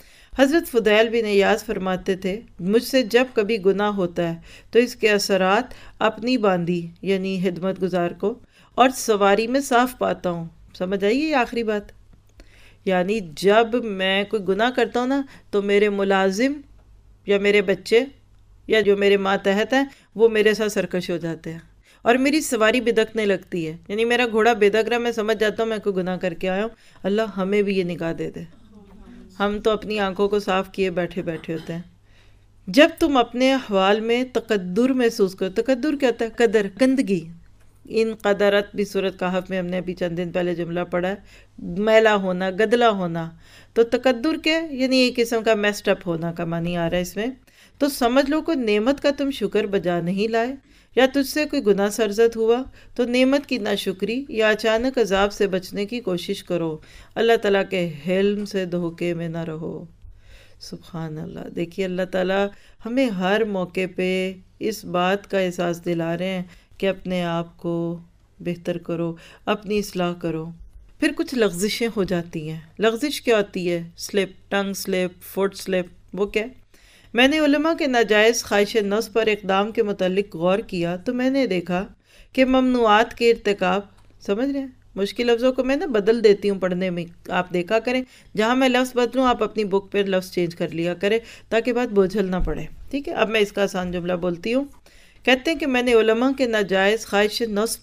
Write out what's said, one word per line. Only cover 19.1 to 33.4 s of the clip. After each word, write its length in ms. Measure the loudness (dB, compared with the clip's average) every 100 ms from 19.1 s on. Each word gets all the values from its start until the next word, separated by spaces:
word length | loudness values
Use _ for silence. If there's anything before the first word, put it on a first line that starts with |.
| 4
मातहत 540 | 2 0 2 0 0
हैं 180 | 0 -2 -6 _ 2
वो 120 | 2
मेरे 260 | 4 2
साथ 140 | 2 0
सरकश 400 | -2 -2 -4 -4
हो 60 | -6
जाते 320 | -6 -8 -10
हैं 120 | -14 -18 _ _ _
और 140 | 2 2
मेरी 220 | 4 0
सवारी 380 | 0 2 2 2
बिदकने 440 | 2 2 0 -2 0
लगती 380 | -2 -2 -6
है, 80 | -6 -8 -8
यानी 140 | -4
मेरा 220 | 0 0 0
घोड़ा 260 | 2 2
बिदक 340 | 4 4 4 2
रहा, 100 | 0
मैं 140 | -2
समझ 240 | -2 -2 0
जाता 260 | 0 0
हूँ 80 | -2
मैं 100 | -2
कोई 120 | -2
गुनाह 240 | -2 -4 -4
करके 300 | -4 -4 -4
आया 160 | -2
हूँ। 80 | -4 -8 -20 -8
अल्लाह 220 | -2 -2 -2
हमें 320 | -2 0 0
भी 100 | 2
ये 100 | 0
निगाह 280 | -2 -4 -6
दे 160 | -4 -8
दे, 180 | -10 -16 -20 -20 -20 -20 -20 -20 -20 -18 -4
हम 200 | -2 0
तो 100 | 0
अपनी 280 | -2 -2 -4
आंखों 280 | -4 0 0
को 120 | 0
साफ 300 | 0 -2 -2
किए 160 | -4 -2
बैठे 300 | -2 -4 -4
बैठे 300 | -6 -8 -8
होते 200 | -8 -8
हैं। 120 | -10 -12 _ _ -20 -20 -20 _ -18 0
जब 280 | 4 4 4
तुम 180 | 2 2
अपने 320 | 0 0